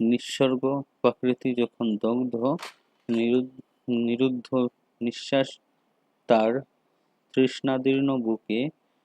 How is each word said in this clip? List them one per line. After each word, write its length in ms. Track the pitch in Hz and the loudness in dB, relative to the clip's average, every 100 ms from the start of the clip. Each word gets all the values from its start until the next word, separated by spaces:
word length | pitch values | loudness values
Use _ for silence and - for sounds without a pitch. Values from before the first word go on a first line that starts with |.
নিঃসর্গ, 840 | 113 120 - - 135 127 135 139 - _ | 0 0 -2 0 0 0 -2 -2 -6 _
প্রকৃতি 540 | 123 - 127 123 131 | 0 0 -2 -2 -2
যখন 420 | 120 117 - 117 104 | 0 -2 -2 -4 -2
দগ্ধ, 600 | 113 123 127 117 127 175 - - _ _ - | 0 -2 -2 -2 -2 -4 -8 -20 _ _ -4
নিরুদ-, 540 | 117 117 127 127 - - _ - | -2 2 0 -2 -10 -20 _ -4
নিরুদ্ধ 800 | 117 117 120 131 123 - 131 123 - _ - | -2 0 0 0 -2 -4 -2 -2 -6 _ -8
নিঃশ্বাস 560 | 120 - - 139 135 - _ _ _ _ _ _ - | -6 -6 -2 0 0 -6 _ _ _ _ _ _ 2
তার 340 | 113 110 131 - _ _ _ _ _ _ | 4 4 0 -6 _ _ _ _ _ _
তৃষ্ণাদীর্ণ 840 | - 131 - 139 131 135 135 139 131 | 0 2 0 -2 0 2 2 2 0
বুকে 520 | 113 110 - 110 147 - _ _ | -2 -4 -2 -2 -4 -6 _ _